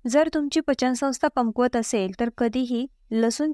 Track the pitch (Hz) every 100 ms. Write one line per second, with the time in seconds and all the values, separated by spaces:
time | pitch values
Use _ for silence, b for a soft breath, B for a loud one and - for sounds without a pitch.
0 | 240 277 320 311 285 330 302 269 254 247
1 | 277 254 302 - 226 233 247 240 220 220
2 | 190 190 233 - 233 247 247 240 262 _
3 | - 226 226 233 302